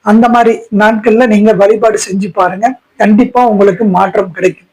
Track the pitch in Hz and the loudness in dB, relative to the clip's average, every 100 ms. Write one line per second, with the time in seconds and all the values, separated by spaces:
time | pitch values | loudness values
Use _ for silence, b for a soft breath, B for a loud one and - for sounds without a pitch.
0 | 208 220 240 240 226 226 - 202 214 226 | 2 2 4 2 2 0 -4 0 0 0
1 | 220 220 247 208 214 196 202 220 226 208 | 0 0 2 2 2 2 2 2 0 -2
2 | - 190 196 165 208 190 233 262 _ _ | -6 -6 -6 -4 -4 -2 -6 -6 _ _
3 | 208 214 254 247 247 208 202 180 220 180 | 0 2 2 0 0 2 0 0 -2 0
4 | 190 190 190 160 185 - _ | -2 -4 -6 -4 -4 -4 _